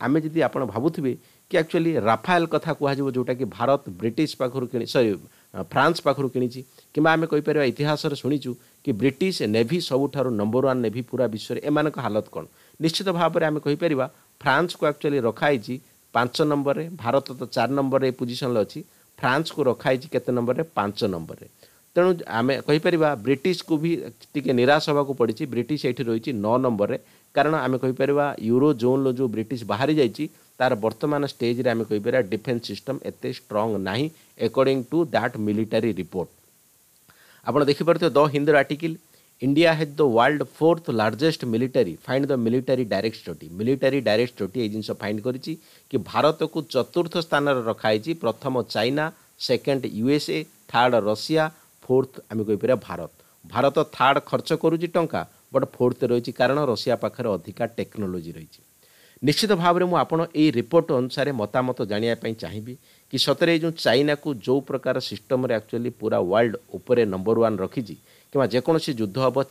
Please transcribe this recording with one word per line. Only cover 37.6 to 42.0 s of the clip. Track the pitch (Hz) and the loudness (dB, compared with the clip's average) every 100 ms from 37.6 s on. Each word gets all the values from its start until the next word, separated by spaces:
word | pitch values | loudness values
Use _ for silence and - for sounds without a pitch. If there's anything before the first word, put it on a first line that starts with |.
ଦେଖିପାରୁଥିବେ | 139 143 160 170 170 | 2 2 2 2 4
ଦ | 131 151 | 4 4
ହିନ୍ଦୁର | 143 147 147 | 4 4 4
ଆର୍ଟିକଲ, | 135 147 165 160 _ _ _ _ | 2 -2 -6 -8 _ _ _ _
"ଇଣ୍ଡିଆ | 131 143 165 | 0 4 4
ହେଜ୍ | 156 156 143 | 4 0 2
ଦ | |
ୱାର୍ଲଡ | 147 113 127 147 | 4 6 4 2
ଫୋର୍ଥ | 139 - 160 170 165 | -4 0 2 2 0
ଲାର୍ଜେଷ୍ଟ | 117 107 110 156 156 | 0 0 0 0 0
ମିଲିଟାରୀ, | 123 113 127 131 101 78 | -2 0 0 0 0 -2